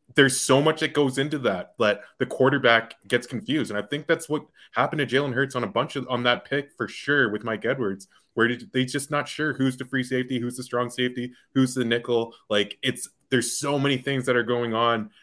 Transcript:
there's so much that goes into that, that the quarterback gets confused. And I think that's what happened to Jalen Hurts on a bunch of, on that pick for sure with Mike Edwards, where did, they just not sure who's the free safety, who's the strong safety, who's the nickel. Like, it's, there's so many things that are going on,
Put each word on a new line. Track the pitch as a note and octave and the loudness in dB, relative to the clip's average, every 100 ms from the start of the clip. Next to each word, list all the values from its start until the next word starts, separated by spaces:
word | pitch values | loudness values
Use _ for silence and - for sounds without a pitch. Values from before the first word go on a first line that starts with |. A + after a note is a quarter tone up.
| _ | _
there's | - C#3 B2+ | 4 4 4
so | - C3+ | 4 4
much | D3+ D#3 | 4 2
that | D#3 | 0
goes | D3 C#3 C3 | 2 2 0
into | C#3+ D3 | -2 -2
that, | A#2+ F#2 F2 - | 0 -2 -4 0
that | G#2+ G2+ - - | 0 0 -4 -6
the | B2+ | -4
quarterback | - C3+ C#3 A#2+ A#2 A2+ - G#2 | 2 2 4 6 6 4 -10 -2
gets | A#2+ - | -2 -2
confused. | A#2+ F#2+ D3 G#2+ | -8 -2 -2 -2
And | G#2 | -4
I | |
think | G2+ C#3+ D3 | -4 -4 -2
that's | E3 - | -2 -2
what | D3+ - _ - | -6 -6 _ -6
happened | - C#3+ D#3 | -2 0 0
to | C3+ | 0
Jalen | B2+ C#3+ | 0 0
Hurts | B2 C#3 C3 | 0 -2 -2
on | |
a | A#2 | -2
bunch | A#2 C#3+ C3+ | -2 -2 -4
of, | B2 | -4
on | B2+ | 0
that | B2 A#2+ | 2 0
pick | - C#3 C#3 | 0 -6 -4
for | - G#2 | -8 -8
sure | - - C#3+ A#2+ | -6 0 2 2
with | G#2 | 0
Mike | A2+ A2 | -4 -4
Edwards, | A#2 C#3 A2 G2 - _ _ | -2 -2 -2 -4 -10 _ _
where | - A2+ | 2 2
did, | A#2+ A#2+ | 0 -4
they | C3 | -2
just | B2+ F3+ - | -2 -2 -4
not | D3 C#3 | -4 -4
sure | - D#3 | -4 -4
who's | C3 C3+ B2+ | 0 0 -2
the | |
free | C3 C3 | -4 -4
safety, | B2 B2+ B2+ C3 | -2 -2 -2 -4
who's | A#2+ B2+ | -4 -6
the | |
strong | B2 A#2+ A#2+ | -6 -4 -4
safety, | B2 B2 B2 B2 - _ | -2 -2 -2 -10 -12 _
who's | C3+ C3 | 2 2
the | B2+ | 2
nickel. | A#2 A#2 A#2 A#2 A2+ - - | -2 -2 0 0 0 -6 -2
Like, | G#2+ G2+ - | 0 0 -4
it's, | C3+ A#2+ - _ - | -6 -6 -8 _ -2
there's | B2+ A#2+ - | 0 0 -2
so | D3 C#3+ | -2 0
many | C#3 C3 | 0 0
things | C3+ C3+ B2+ | -2 -2 0
that | B2 | 0
are | |
going | A#2 A#2+ A#2+ | 2 -2 -2
on, | A2+ A#2 A#2 G#2+ _ | 0 2 0 -4 _